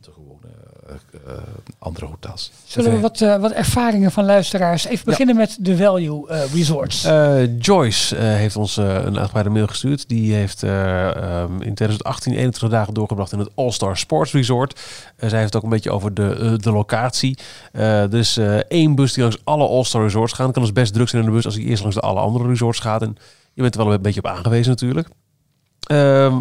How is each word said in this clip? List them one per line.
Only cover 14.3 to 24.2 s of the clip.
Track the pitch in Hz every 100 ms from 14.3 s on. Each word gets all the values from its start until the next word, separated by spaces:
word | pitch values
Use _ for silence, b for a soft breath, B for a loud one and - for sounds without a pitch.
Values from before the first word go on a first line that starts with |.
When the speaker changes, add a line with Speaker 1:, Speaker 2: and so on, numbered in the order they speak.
Speaker 3:
Resort. | 143 120 123 139 - B B B -
Eh, | 110
zij | 110
heeft | 107
het | 113
ook |
een | 107 110
beetje | 95
over | 95 101
de, | 101 101 -
eh, | 113 113
de | 113
locatie. | 104 101 113 127 - 135 131 B B B
Eh, | 117 110 104 101
dus, | 113 110 117
eh, | 104 107
één | - 170 156 139
bus | 139
die | -
langs | 120 107
alle | - 151 135
All-Star | 123 123 117
Resorts | 107 104 117
gaat, | - 131
kan | 127
dus | 117
best | 104 117
druk | 107 123
zijn | 120
in | 113
de | 110
bus | 110
als | 107
hij |
eerst | 113 113
langs | 104 98
de |
alle | - 98
andere | 104 120 120
resorts | 123 117 117
gaat. | 113 110
En | 110 107 b b b -
je |
bent | 127 104
er | 104
wel |
een | 104
beetje | 98
op | 101